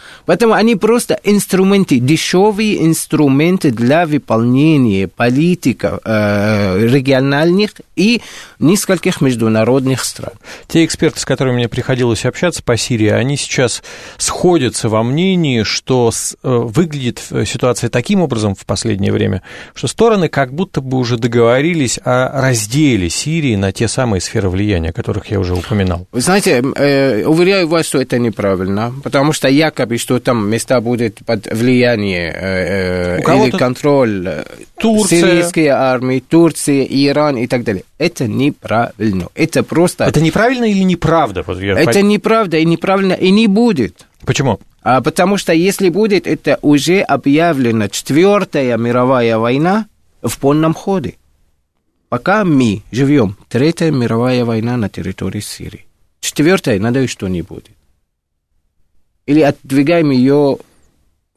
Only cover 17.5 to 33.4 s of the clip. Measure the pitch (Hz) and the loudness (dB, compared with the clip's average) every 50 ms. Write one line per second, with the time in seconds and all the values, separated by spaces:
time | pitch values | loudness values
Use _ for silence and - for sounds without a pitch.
17.5 | - 123 127 123 120 - - 117 - 123 - - 208 190 170 131 123 110 107 101 | -4 -2 -2 -2 -2 -2 -4 -4 -4 -2 -2 0 0 0 0 0 -2 -2 -2 -2
18.5 | 95 - - - 117 - - 113 104 95 98 101 104 104 104 101 101 95 - - | -2 -4 -6 -6 -6 -4 -2 -4 -2 -2 0 0 0 0 0 -2 -2 -4 -6 -12
19.5 | - - - - - - - 127 - - 220 233 214 196 165 139 - 143 135 127 | -20 -20 -20 -20 -14 -8 -8 -6 -2 0 2 2 2 2 0 -2 -2 -2 -4 -4
20.5 | 135 165 190 - - 151 135 127 131 127 123 117 123 113 127 117 117 120 117 117 | -4 -6 -6 -4 -6 -8 -6 -4 -2 -2 -2 -2 -2 -2 -2 0 2 4 4 4
21.5 | 123 131 147 175 175 156 131 110 - - - 131 123 127 127 - - 135 131 131 | 4 2 2 0 0 0 -2 -2 -4 -4 -4 -2 0 0 0 -2 -2 -2 -2 0
22.5 | 123 110 104 104 123 151 156 139 117 95 90 85 - - - 147 165 170 147 131 | 0 -2 -4 -2 0 2 2 2 2 2 0 -2 -4 -6 -6 -4 -4 -2 0 0
23.5 | 107 98 98 95 - - 117 104 - 139 127 117 101 90 - - - 110 98 92 | 0 0 0 -2 -2 -2 -4 -2 -2 -2 -2 -2 -2 -2 -4 -4 -4 -2 -2 -2
24.5 | 90 95 104 104 98 82 80 90 - - - - 95 95 - - 107 98 92 90 | -2 0 0 0 0 0 -2 -4 -6 -6 -6 -6 -6 -6 -6 -4 -4 -2 -2 -2
25.5 | 90 90 - - 110 101 95 92 85 85 90 - - 127 - 180 190 208 - 190 | -2 -4 -4 -2 -2 0 0 0 -2 -4 -6 -8 -6 -4 0 0 0 2 2 2
26.5 | 143 123 127 135 - - 143 143 139 135 139 135 110 104 - 131 160 170 175 185 | 0 0 0 -2 -2 0 0 2 2 2 2 2 0 0 0 2 2 2 4 2
27.5 | 202 190 175 151 170 165 156 - - 139 127 - 135 120 120 113 98 - 101 98 | 2 2 0 0 0 0 0 0 -2 -2 -2 0 0 0 0 -2 -2 -2 -2 0
28.5 | 95 90 95 95 98 101 113 120 127 139 - 123 - 139 139 156 151 - - 135 | 0 0 -2 -2 -2 -2 -4 -6 -6 -8 -8 -2 0 0 2 2 0 0 0 2
29.5 | 139 147 160 151 - - 127 107 117 113 - - 127 120 - 143 120 113 101 101 | 2 2 2 0 0 -2 -4 -2 -2 -4 -2 -2 -2 -2 0 0 -2 0 0 -2
30.5 | 113 110 - - 131 123 107 120 123 113 120 107 104 - - - 117 101 - - | -2 -2 -2 0 0 0 0 -2 -2 -2 -2 -4 -4 -6 -6 -4 -4 -4 -4 -6
31.5 | 110 110 120 123 127 123 120 120 120 104 104 101 92 87 85 80 - - 92 95 | -4 0 2 2 2 4 2 2 0 0 -2 -2 -2 -2 -4 -6 -6 -6 -6 -4
32.5 | 95 92 90 85 98 98 92 90 90 90 90 90 87 - - - - - | -2 -2 -2 -2 -2 -2 -2 -2 -2 -2 -2 -2 -2 -2 0 2 2 2